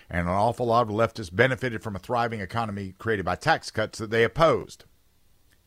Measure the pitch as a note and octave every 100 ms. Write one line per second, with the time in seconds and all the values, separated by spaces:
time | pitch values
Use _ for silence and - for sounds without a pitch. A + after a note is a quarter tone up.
0 | - F2 F2 F#2+ A2+ A#2 A#2+ A2+ A2+ G#2
1 | A2+ - F#2+ F#2 C3 B2 B2+ A2 A2 F#2+
2 | - B2 A#2+ A2 F#2+ A#2 A2+ G2+ G2 -
3 | A2+ G#2 F2 F2+ D3+ D3+ - - G#2+ -
4 | A2 A2+ A2+ - D#3+ A2 - - - _
5 | _ _ _ _ _ _